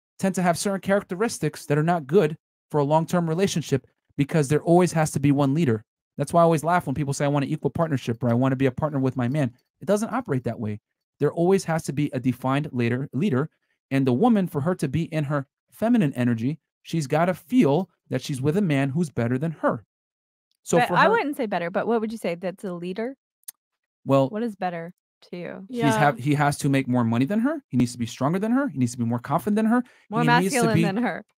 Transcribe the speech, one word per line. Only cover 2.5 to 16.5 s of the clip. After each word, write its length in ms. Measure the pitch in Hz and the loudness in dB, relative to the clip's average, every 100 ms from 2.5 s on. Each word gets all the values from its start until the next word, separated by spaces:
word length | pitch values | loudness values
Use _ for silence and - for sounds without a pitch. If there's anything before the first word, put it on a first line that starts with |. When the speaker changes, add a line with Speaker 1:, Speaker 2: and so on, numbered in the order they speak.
| _ _ | _ _
Speaker 1:
for 80 | 151 | 0
a 60 | |
long-term 440 | 143 156 165 175 165 | 2 2 2 0 0
relationship 580 | 160 196 170 - 135 - _ _ - | 0 0 -2 -2 -4 -4 _ _ -4
because 320 | 139 160 135 | 0 0 2
there 140 | 151 | 2
always 300 | - 170 175 | 4 4 4
has 180 | 160 156 | 2 -2
to 80 | 151 | 0
be 120 | 143 | 2
one 220 | 139 139 | 4 2
leader. 300 | 147 156 107 - _ _ - | 2 2 0 -4 _ _ -8
That's 160 | 143 | 0
why 80 | 170 | 4
I 40 | |
always 200 | 165 160 | 4 4
laugh 220 | 156 180 156 | 2 0 0
when 80 | |
people 180 | 135 139 | -4 -4
say, 100 | 139 | -2
"I 40 | 143 | 0
want 160 | 143 | 0
an 60 | 135 | 0
equal 200 | 151 135 | -2 -2
partnership," 520 | - 165 135 - 113 | -2 -2 -2 -2 -2
or, 80 | 123 | 0
"I 40 | |
want 180 | 117 135 | 2 2
to 40 | 131 | 2
be 100 | 135 | 0
a 40 | |
partner 260 | 120 151 143 | 0 -4 0
with 160 | 131 127 | -2 0
my 120 | 120 | -2
man." 240 | 147 127 - _ _ | 0 -2 -6 _ _
It 60 | 143 | -2
doesn't 260 | 208 220 | -2 -2
operate 320 | 233 240 135 | -6 -4 -4
that 140 | 120 107 | -4 -6
way. 200 | 107 104 _ _ _ - | -6 -8 _ _ _ -2
There 120 | 143 | -2
always 320 | - 175 196 | 2 2 2
has 200 | - 160 | 0 -4
to 80 | - | -4
be 180 | 139 143 | -2 -2
a 80 | 131 | -2
defined 480 | 123 120 127 139 156 | -2 -2 0 -2 -2
leader, 360 | 123 117 123 123 | -2 0 -2 -4
leader, 380 | 127 208 123 156 _ _ _ - | -4 0 0 -2 _ _ _ -4
and 160 | 135 131 | 0 2
the 60 | |
woman, 340 | 123 240 208 180 | 2 4 2 0
for 160 | 147 | -2
her 120 | 151 185 | -2 -2
to 120 | 151 | -2
be 160 | 139 | -2
in 200 | 165 156 | -4 -4
her 220 | 139 147 - _ _ | -2 -4 -6 _ _
feminine 440 | - 220 240 147 | -4 0 2 2
energy, 440 | 127 123 113 123 | 0 0 0 -2